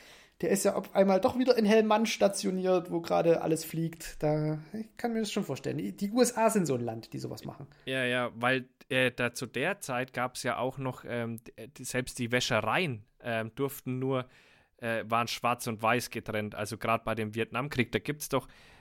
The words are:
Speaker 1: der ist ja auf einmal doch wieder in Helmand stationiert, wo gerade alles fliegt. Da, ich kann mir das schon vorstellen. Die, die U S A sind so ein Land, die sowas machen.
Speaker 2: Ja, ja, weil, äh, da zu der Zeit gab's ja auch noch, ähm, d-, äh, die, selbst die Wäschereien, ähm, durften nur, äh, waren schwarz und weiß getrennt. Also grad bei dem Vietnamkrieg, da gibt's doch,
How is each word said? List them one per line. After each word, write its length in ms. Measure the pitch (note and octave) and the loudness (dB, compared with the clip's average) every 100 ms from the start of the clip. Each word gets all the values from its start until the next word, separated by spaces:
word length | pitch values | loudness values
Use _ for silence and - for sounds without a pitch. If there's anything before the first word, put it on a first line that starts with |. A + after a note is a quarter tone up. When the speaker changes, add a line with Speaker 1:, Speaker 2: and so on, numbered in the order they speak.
| - - - _ | -20 -20 -20 _
Speaker 1:
der 80 | E3+ | 0
ist 160 | G3 G3+ | 2 2
ja 80 | F#3+ | 0
auf 180 | G3 | -2
einmal 280 | - G3 F#3+ | 4 6 6
doch 180 | B3 B3 | 4 2
wieder 160 | B3+ A3 | 4 4
in 60 | |
Helmand 460 | G#3 A3 A3 G#3+ A3 | 6 6 6 4 2
stationiert, 800 | - G3+ G3 G3 F#3 F#3 F3+ F3 | 2 2 2 -2 0 2 2 2
wo 80 | E3+ | -4
gerade 420 | E3 F3 E3 E3 | 0 2 6 4
alles 220 | D#3+ D#3+ | 4 0
fliegt. 580 | - D#3+ E3 - - - | -2 -4 -4 -6 -12 -4
Da, 360 | D3+ D#3 D3+ D#3 D#3 | 0 0 0 -2 -6
ich 140 | G#3+ A3 - | -12 -12 -6
kann 160 | A#3+ | -4
mir 60 | A3+ | -2
das 100 | G#3 | -2
schon 140 | G#3+ G3 | -2 -4
vorstellen. 320 | C3 C#3+ C3 | -4 -4 -4
Die, 180 | G3 F#3 | -6 -4
die 160 | G3+ | 0
U 80 | A#3 | 4
S 140 | A#3+ A3 | 4 4
A 140 | A3+ | 4
sind 160 | G#3+ D#3+ | 4 2
so 80 | B2+ | 0
ein 60 | |
Land, 320 | A#2 A2+ - | -2 -6 -10
die 60 | C3+ | -10
sowas 260 | B2 B2+ - | -8 -10 -12
machen. 220 | - C#3 - - | -12 -16 -14 -6
Speaker 2:
Ja, 180 | C3 | -2
ja, 280 | B2 B2 A#2+ A2+ | 0 0 -2 0
weil, 300 | B2 C3 B2+ _ - | 2 2 -2 _ -2
äh, 220 | C3 B2+ | 2 2
da 220 | - A#2+ | 2 -2
zu 120 | - A#2+ | -2 -6
der 340 | A#2+ D#3 G3+ | -2 -2 -4
Zeit 320 | - B2 B2+ | -4 -4 -4
gab's 320 | - B2 - | -2 -4 -2
ja 140 | B2 - | -2 0
auch 200 | B2+ C3+ | -2 -2
noch, 280 | C3 B2 - | -6 -6 -6
ähm, 340 | A#2+ A#2 A2+ | -4 -4 -6
d-, 120 | - - | -12 -18
äh, 120 | A#2 | -18
die, 160 | - B2+ | -12 -4
selbst 340 | B2+ B2+ - | -4 -4 -4
die 140 | A#2 | 0
Wäschereien, 720 | B2 - A2+ G#2+ C3+ F3+ A2+ - _ | 0 2 2 2 0 0 -4 -10 _
ähm, 300 | A#2 A2+ A2 - | -4 -4 -4 -4
durften 420 | C#3 C3+ - B2+ | -4 -4 -6 -4
nur, 280 | C3 C3 B2 - _ _ _ _ | -2 -2 -4 -14 _ _ _ _
äh, 240 | A#2 A2+ G#2 | -4 -4 0
waren 220 | A#2 A#2 | 0 0
schwarz 380 | - A#2+ A#2+ B2 | 0 0 0 -2
und 140 | G#2+ | 0
weiß 280 | A2 A#2+ - | 2 2 0
getrennt. 440 | A#2 - G#2+ G#2 | -8 -6 -4 -4
Also 240 | - G#2+ A2 | -6 -8 -4
grad 280 | A2+ A2+ - | 0 0 0
bei 100 | A2+ | -4
dem 180 | G#2+ | -4
Vietnamkrieg, 600 | A2 A2+ A#2 D3 B2+ A#2 | -4 -4 -4 -4 -2 0
da 60 | A2 | -2
gibt's 280 | - D3+ - | -2 -6 -2
doch, 220 | C3+ - - - - | -2 -4 -12 -20 -20